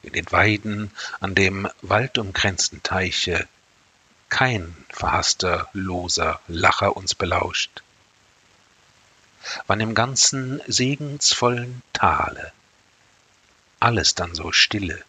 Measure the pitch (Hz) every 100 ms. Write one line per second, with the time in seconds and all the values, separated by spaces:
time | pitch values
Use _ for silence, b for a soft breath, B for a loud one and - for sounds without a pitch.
0 | - - 90 90 101 107 107 104 104 B
1 | B B 95 92 95 95 95 - - 104
2 | 131 - 101 - 101 90 - 80 - 95
3 | 92 - - 82 - _ _ _ _ _
4 | _ _ _ - 131 110 85 80 - -
5 | 82 87 85 - 92 - - 98 95 90
6 | 90 85 80 - - 85 - - 101 -
7 | 92 - 92 87 90 - - - _ _
8 | _ _ _ _ _ _ _ _ _ _
9 | _ _ _ _ B B - 98 110 113
10 | 120 127 - 135 127 139 - 120 127 143
11 | 147 143 - - 123 120 123 123 _ -
12 | 90 80 80 - - _ _ _ _ _
13 | _ _ _ _ _ _ _ _ 120 113
14 | - - 85 82 87 - - 104 92 -